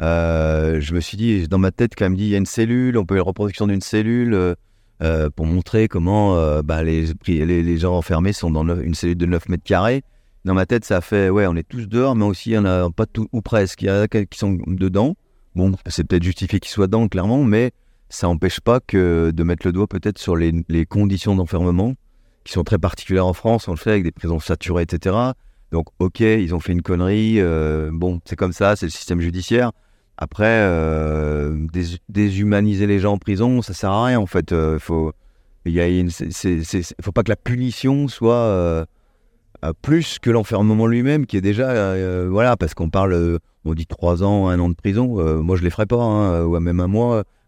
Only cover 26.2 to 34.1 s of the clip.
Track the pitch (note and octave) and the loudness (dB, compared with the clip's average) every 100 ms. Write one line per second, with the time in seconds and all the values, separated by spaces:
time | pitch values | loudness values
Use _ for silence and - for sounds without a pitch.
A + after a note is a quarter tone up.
26.2 | A2 A2 E2+ E2+ - F2 - F2 F2+ G#2 | 2 2 0 -4 -2 -2 0 0 0 2
27.2 | A2 A2 F2 D#2+ D#2 D#2 D#2 E2 F2+ F2 | 2 2 2 2 0 -2 -4 -4 -4 -4
28.2 | - E2 F#2 E2+ G2+ G#2 F2 - - F2 | -8 -4 -4 0 0 0 -2 -8 -4 -2
29.2 | E2+ F2+ F2+ A#2 B2 - _ _ _ - | -2 -4 0 0 0 -2 _ _ _ -12
30.2 | D2+ - G#2+ A2+ G2+ E2+ D#2+ D#2 D#2 D#2 | -10 0 2 4 4 2 0 0 -2 -2
31.2 | D2+ D2+ D2 D2+ D#2+ E2+ E2+ F2 - G2+ | -2 -2 -2 -4 -4 -4 -6 -8 -6 0
32.2 | G#2 G2 G#2 G2+ G#2 G2 G2+ G2+ G2+ G2+ | 0 2 2 2 2 2 2 2 2 0
33.2 | - G2 A#2+ B2+ A2 F2+ G2+ G2+ B2 | -2 0 2 0 -2 -4 -2 0 2